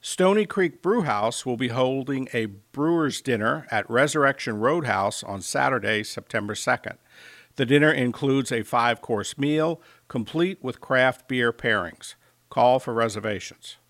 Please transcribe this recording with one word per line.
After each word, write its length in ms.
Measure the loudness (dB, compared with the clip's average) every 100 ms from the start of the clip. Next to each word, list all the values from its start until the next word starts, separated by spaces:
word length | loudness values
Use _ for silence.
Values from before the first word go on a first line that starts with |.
Stony 420 | -10 2 4 4
Creek 380 | 2 0 -2 0
Brewhouse 640 | 0 0 2 0 0 -2 -6
will 100 | -2
be 120 | -2
holding 600 | 0 0 0 -4 -4 -4
a 100 | -4
brewer's 800 | -4 -8 _ -4 0 2 0 -2
dinner 440 | -2 0 0 -2 -2
at 180 | -4 0
Resurrection 720 | 2 2 4 2 2 -4 0
Roadhouse 640 | 0 0 0 0 0 -2
on 180 | -10 -10
Saturday, 640 | -6 0 0 0 0 -2
September 520 | -2 -10 -6 -6 -4
second. 440 | -6 -2 -2 -2 -16 _ -20 -20 -20 _ -4
The 80 |
dinner 260 | 2 6 6
includes 640 | 4 0 -2 0 0 0
a 100 | -4
five-course 760 | -2 0 2 0 -2 -4 -4 -4
meal, 420 | 0 0 0 -4 -12 -20 _
complete 540 | -8 -6 -2 -2 -2
with 200 | -10 -10
craft 440 | 0 2 4 2 _
beer 220 | 0 0
pairings. 680 | 0 0 0 -2 -10 -20 -20 _ _ _
Call 280 | 2 4 4
for 140 | 0
reservations. 840 | 0 0 -2 -6 -6 -8 -16 -20 -20 _